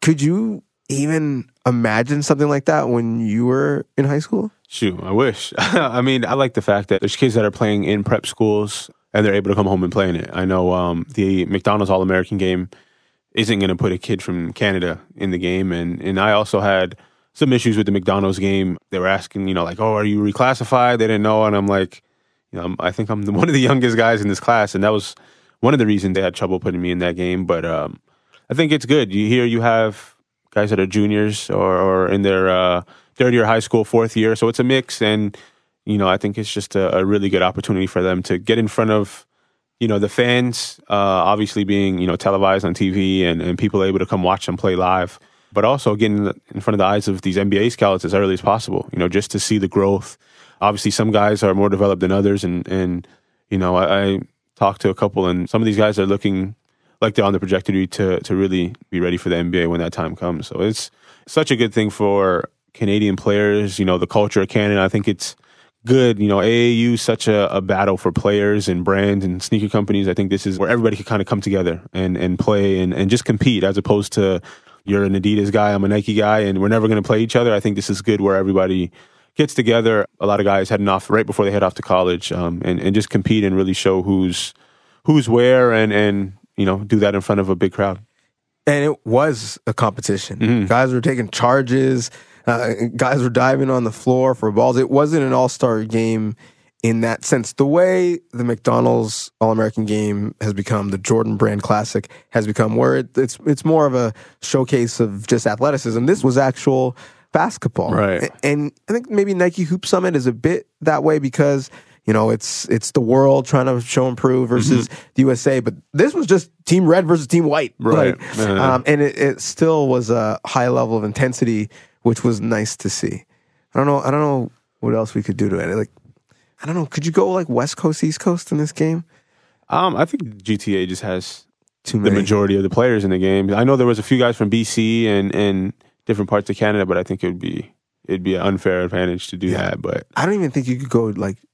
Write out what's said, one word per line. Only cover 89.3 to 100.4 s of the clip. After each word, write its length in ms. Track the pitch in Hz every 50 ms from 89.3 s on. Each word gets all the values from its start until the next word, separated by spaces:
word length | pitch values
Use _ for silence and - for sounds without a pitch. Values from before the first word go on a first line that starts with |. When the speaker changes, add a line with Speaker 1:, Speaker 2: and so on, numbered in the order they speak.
| 131 107 113 107 - - _
Speaker 1:
a 80 | 117 -
competition. 640 | - 120 107 - - - - 101 95 - - 98 107
Speaker 2:
Mm-hmm. 260 | 117 110 123 113 101
Speaker 1:
Guys 260 | 92 113 123 131 127
were 80 | 127 123
taking 280 | 117 - 135 123 110 92
charges. 800 | - - 120 123 131 139 135 120 127 135 131 131 131 123 117 - - - - - _ _ _ 120
Uh, 260 | 120 117 123 113 107 101 117 117 113
guys 260 | 120 131 127 139 139
were 80 | 123 123
diving 400 | 117 127 123 131 135 135 135 131
on 140 | 131 127 120
the 80 | 110
floor 420 | 107 - - 127 127 127 131 131 120
for 180 | - - 110
balls. 240 | 101 110 120 127 120 127
It 120 | 131 -
wasn't 340 | 135 139 147 151 160 156 139
an 100 | 131 127
all-star 500 | 127 127 127 - - 139 123 113 107 110
game 520 | 110 113 113 113 113 110 110 110 107 107 - - - _ _ _ _ _ _
in 200 | - 113 113 113
that 220 | 113 113 110 - -
sense. 300 | - 147 127 110 - -
The 120 | - 139
way 540 | 139 151 175 180 185 185 185 180 180 175 - - _
the 120 | - 120 120
McDonald's 880 | 120 117 113 - - 117 120 120 120 120 120 113 107 - - - - - _
All-American 460 | 117 113 110 110 110 110 - 117 110
game 500 | 104 107 107 107 104 101 101 104 110 - -